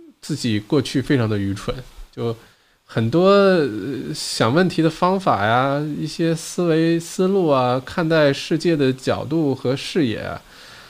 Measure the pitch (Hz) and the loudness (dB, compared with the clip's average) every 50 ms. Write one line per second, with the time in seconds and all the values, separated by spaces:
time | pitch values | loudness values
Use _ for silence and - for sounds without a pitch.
0 | - - - _ - - 151 - - 120 107 104 - - 160 139 120 - - 135 | -20 -20 -20 _ -10 -8 -8 -4 -2 -2 -2 -2 -2 0 0 0 0 0 -2 -4
1 | 123 - 151 127 113 107 107 101 98 98 98 104 - - - 131 - - - - | 0 0 0 2 2 0 0 -2 -2 -2 -4 -4 -6 -8 -8 -8 -12 -16 -18 -20
2 | - - _ 127 120 117 110 - - - _ _ _ _ _ _ _ - - 117 | -20 -16 _ -6 -6 -6 -6 -8 -12 -20 _ _ _ _ _ _ _ -6 -4 -2
3 | 113 117 139 - - 196 302 302 196 190 185 170 143 117 107 104 92 139 127 127 | 0 2 2 4 6 6 6 6 6 6 4 4 2 0 -2 -4 -6 -6 -6 -6
4 | - 147 156 - - - - - 127 113 131 175 190 165 - 165 160 156 160 - | -8 -8 -8 -8 -8 -8 -2 0 2 2 4 2 2 2 2 2 0 0 0 0
5 | 180 180 190 196 185 156 120 98 101 110 117 123 131 139 139 143 151 151 147 170 | 0 0 0 0 0 0 0 2 2 2 2 2 2 0 0 -2 -4 -4 -6 -6
6 | 156 151 - - 170 165 160 160 - - - 190 175 170 156 160 165 165 170 170 | -8 -8 -4 -2 -2 -2 -2 -4 -6 -8 -4 -2 0 2 2 2 2 2 0 0
7 | 165 - - - 185 185 202 196 175 151 139 127 123 123 123 131 131 - - 185 | -2 -6 -2 -2 0 2 2 2 2 4 2 2 2 2 0 -2 -4 -6 -4 -2
8 | 170 160 165 156 151 139 135 - - - 170 151 - 175 165 143 135 131 131 127 | 0 2 2 4 4 4 2 0 -2 -4 -4 0 0 0 2 2 2 0 0 0
9 | - 135 110 110 113 123 156 165 151 139 131 - - 123 135 135 - - - 190 | -2 -2 -2 -2 -4 -2 -2 0 0 0 -2 -2 -2 -4 -4 -4 -6 -4 -2 0
10 | 143 113 98 - - 92 - - - - - - - - - - - | 0 0 -2 -4 -6 -8 -10 -12 -14 -18 -20 -20 -20 -20 -20 -20 -20